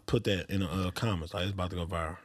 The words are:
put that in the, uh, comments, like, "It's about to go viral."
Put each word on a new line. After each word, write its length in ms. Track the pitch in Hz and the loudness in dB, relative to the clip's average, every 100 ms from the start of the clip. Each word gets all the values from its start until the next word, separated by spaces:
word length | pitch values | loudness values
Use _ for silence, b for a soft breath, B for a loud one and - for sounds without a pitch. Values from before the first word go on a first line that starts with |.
| - | 2
put 180 | 120 | 2
that 260 | 107 95 - | 4 2 2
in 120 | 95 | 0
the, 100 | 92 | 0
uh, 200 | 92 90 | 0 0
comments, 420 | - 117 95 80 | 0 0 0 -2
like, 100 | 101 | -2
"It's 80 | 92 | -2
about 200 | 98 90 | 0 -2
to 40 | 90 | -2
go 100 | 85 | -2
viral." 300 | 82 80 82 | -2 -2 -4